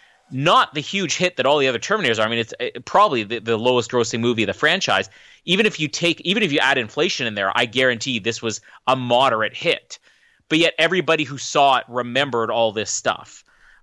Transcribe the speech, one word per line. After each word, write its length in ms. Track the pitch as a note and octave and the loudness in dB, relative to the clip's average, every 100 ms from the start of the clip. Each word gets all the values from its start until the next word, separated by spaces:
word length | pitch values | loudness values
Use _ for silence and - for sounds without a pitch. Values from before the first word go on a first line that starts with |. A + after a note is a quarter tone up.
| _ _ - | _ _ -12
not 440 | C3 D3+ A#3+ - | -4 2 4 2
the 80 | D3+ | -4
huge 340 | C#3 G3 E3+ - | -6 -4 -4 -2
hit 220 | F3+ - | -2 0
that 80 | B2+ | 2
all 120 | D3 | 2
the 120 | C3+ | 2
other 100 | A#2 | -2
Terminators 400 | - G#3+ C#3+ A2 | -2 -2 0 0
are. 40 | |
I 40 | A2 | 0
mean, 120 | A#2 | 0
it's, 140 | A2 - | -4 -6
uh, 200 | B2 - | -8 -10
probably 400 | - F3+ G#3 B2+ | 0 4 4 2
the, 160 | G#2 A#2 | -4 -6
the 180 | A2+ A2+ | -2 0
lowest 320 | A#2+ B2 A#2 | 2 2 2
grossing 300 | B2 A2+ A#2+ | 0 0 0
movie 240 | A#2+ A2+ | 0 0
of 40 | G#2 | -2
the 60 | |
franchise. 560 | - D3+ F#3 D#3 G2 G2 - - - D#3+ | 0 0 0 2 0 0 -8 -20 -12 -2
Even 200 | F#3 G#3+ | 2 2
if 140 | - | 0
you 80 | D3+ | -6
take, 320 | - E3+ D#3+ | -2 -2 -2
even 220 | E3+ G3+ | -2 0
if 80 | F#3+ | 0
you 80 | C#3+ | 2
add 180 | B2+ C3+ | 2 0
inflation 480 | G#2+ - F3+ - B2 | -2 -2 -2 -2 -6
in 100 | G2+ | -2
there, 160 | G2 - | -2 0
I 100 | A#2+ | 0
guarantee 540 | A#2+ C3 A#2 C3+ A#2 | 2 0 0 -4 -6
this 220 | G#2 A#2 | -4 -4
was 180 | A#2 G2+ - - - | -6 -8 -12 -8 -2
a 120 | C3 | 0
moderate 580 | B2 A#2+ C3+ A2 G#2+ - | 2 4 4 2 -2 -4
hit. 420 | E3+ B2+ - - _ _ _ _ - | -2 -2 -4 -20 _ _ _ _ -2
But 100 | D#3+ | 2
yet 160 | E3 - | 2 2
everybody 460 | D#3+ F#3 D3 D#3+ | 0 0 0 0
who 140 | C3+ C#3 | -2 -8
saw 400 | - D3+ C#3 B2+ | -2 4 4 4
it 80 | - | 0
remembered 640 | A#2+ A#2+ B2 C#3+ A#2 A2+ | -6 -2 -2 0 0 0
all 220 | A#2 A2+ | 2 0
this 180 | G#2 G2+ | 0 -4
stuff. 540 | - B2 - - - _ _ _ _ | -4 -2 -4 -6 -20 _ _ _ _